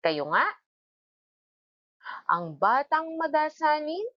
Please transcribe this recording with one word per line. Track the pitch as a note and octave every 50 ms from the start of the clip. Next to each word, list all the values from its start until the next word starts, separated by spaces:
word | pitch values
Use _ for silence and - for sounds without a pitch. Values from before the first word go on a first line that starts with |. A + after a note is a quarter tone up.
Kayo | - E3+ D#3 D3 C#3+ D3 D#3+
nga? | G#3 D4+ G#4 - _ _ _ _ _ _ _ _ _ _ _ _ _ _ _ _ _ _ _ _ _ _ _ _ _ _ _ _ _ - - - - _ - -
Ang | E3+ F3 E3 D3+
batang | C3+ F#3+ G#3 A#3+ C4+ C#4+ _ - D#4+ E4 D#4+ D#4+ D#4+
madasalin | E4 D#4 C#4 D4+ D4+ D#4 D4+ - D#4+ D4+ D4+ D4+ D4+ D4+ D#4+ F#4 G#4+ B4 _